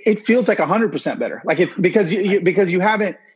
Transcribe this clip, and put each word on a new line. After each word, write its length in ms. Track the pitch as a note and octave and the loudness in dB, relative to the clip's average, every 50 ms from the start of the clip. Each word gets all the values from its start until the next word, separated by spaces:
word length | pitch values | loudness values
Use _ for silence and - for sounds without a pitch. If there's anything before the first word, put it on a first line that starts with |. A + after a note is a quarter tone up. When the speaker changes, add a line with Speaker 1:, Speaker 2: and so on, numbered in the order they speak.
| - | -2
Speaker 1:
it 160 | A3+ G#3+ G#3 | 0 0 0
feels 280 | - - A3+ B3 A3 A#3+ | 0 0 2 2 2 2
like 100 | G3+ - | 0 0
a 80 | E3 | 0
hundred 260 | C#3+ F#3 A3+ A3+ F#3 C3+ | 0 0 0 0 0 -2
percent 260 | C#3+ - D3+ A#2+ - | -4 -6 -6 -4 -4
better. 220 | A#2+ G#2 D2 - - | -6 -6 -6 -6 -4
Like, 140 | - D#3+ E3+ | -2 0 0
it's 140 | F3+ - - | 0 0 0
because 360 | - D#3 F3+ F3+ A3 G3 D#3 F3+ | 0 0 2 2 2 2 2 0
you, 80 | G#3 | -2
you, 100 | G3 G3 G3 | 0 0 0
Speaker 2:
Right. 120 | G3+ F3 | 0 0
Speaker 1:
because 260 | F3+ F3+ G3+ G3+ F3 | 0 2 2 0 0
you 100 | E3+ F#3 | 0 0
haven't, 360 | F3+ G#3+ A3 G#3 G#3+ F#3+ D#3 - _ _ _ | 0 0 0 0 -2 -4 -6 -8 _ _ _